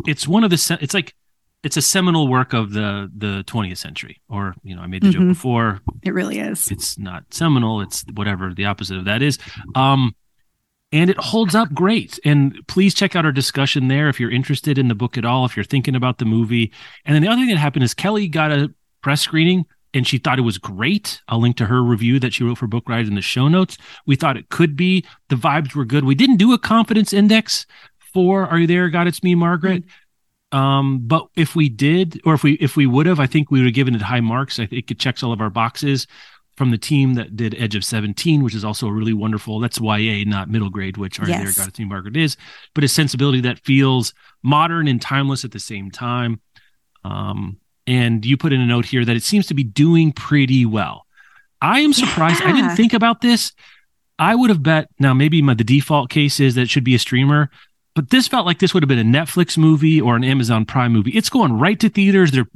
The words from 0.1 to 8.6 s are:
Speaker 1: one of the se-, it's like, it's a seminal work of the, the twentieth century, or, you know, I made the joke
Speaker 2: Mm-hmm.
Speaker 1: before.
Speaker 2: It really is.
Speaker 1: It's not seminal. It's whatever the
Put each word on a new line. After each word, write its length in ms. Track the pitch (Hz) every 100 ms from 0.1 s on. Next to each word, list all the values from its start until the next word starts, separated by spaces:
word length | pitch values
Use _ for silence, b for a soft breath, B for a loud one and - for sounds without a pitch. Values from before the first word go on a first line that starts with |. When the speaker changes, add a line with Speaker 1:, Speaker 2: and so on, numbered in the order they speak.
| 147 143
Speaker 1:
one 160 | 202
of 60 | 220
the 80 | 170
se-, 180 | - 175
it's 100 | 135
like, 220 | 196 - - _ _ _ _
it's 160 | 143 160
a 40 |
seminal 460 | - 190 180 165 139
work 240 | 127 127
of 220 | 117 104
the, 360 | 104 104 101 98 104
the 260 | 104 98 95
twentieth 320 | 117 95 92
century, 420 | 73 78 - - -
or, 260 | 101 98 90
you 140 | 95 90
know, 60 |
I 40 | 87
made 160 | 92
the 60 | 196
joke 120 | 180
Speaker 2:
Mm-hmm. 100 | 180
Speaker 1:
before. 500 | 175 131 117 113 101 - -
Speaker 2:
It 100 | 185
really 260 | 180 - 104
is. 320 | - 214 -
Speaker 1:
It's 280 | - - -
not 260 | 98 87 -
seminal. 500 | - 165 135 113 110
It's 240 | 95 - -
whatever 400 | 104 101 95 92
the 140 | 87